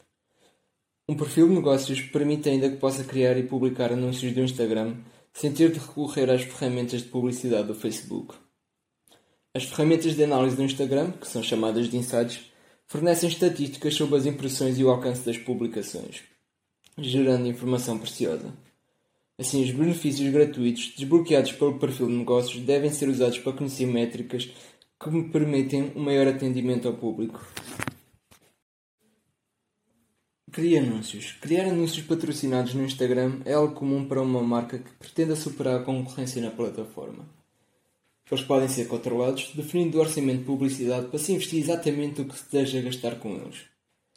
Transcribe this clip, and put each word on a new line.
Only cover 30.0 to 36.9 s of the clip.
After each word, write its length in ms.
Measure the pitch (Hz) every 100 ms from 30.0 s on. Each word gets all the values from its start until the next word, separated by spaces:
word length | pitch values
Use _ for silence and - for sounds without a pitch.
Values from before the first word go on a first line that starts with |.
| _ _ _ _ -
Crie 260 | - 170 156
anúncios. 540 | 127 110 107 101 - -
Criar 240 | 147 170 190
anúncios 400 | 175 165 151 -
patrocinados 720 | 160 - 131 135 127 120 135
no 80 |
Instagram 560 | 131 - 127 123 127 131
é 100 | -
algo 200 | 147 151
comum 340 | 151 143 139 135
para 140 | 135
uma 220 | 131 123
marca 340 | 120 120 120 127
que 140 | - -
pretenda 360 | - - 160 156
superar 440 | 151 131 135 127
a 40 |
concorrência 560 | 127 131 127 - 131 127
na 120 | 113
plataforma. 760 | 113 113 110 107